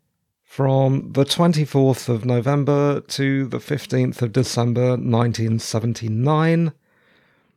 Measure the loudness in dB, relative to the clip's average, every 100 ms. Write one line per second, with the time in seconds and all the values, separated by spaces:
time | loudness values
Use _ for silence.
0 | _ _ _ _ _ -2 2 2 2 0
1 | -2 -2 0 2 2 2 0 2 2 2
2 | -2 -4 0 0 0 0 2 2 2 -2
3 | -4 -4 -2 -2 -2 -6 -6 -6 -2 0
4 | 0 -2 -2 0 0 0 0 2 0 0
5 | 0 2 2 0 -2 -2 -2 -4 -4 -4
6 | -4 -2 0 2 2 2 0 -4 _ _
7 | _ _ _ _ _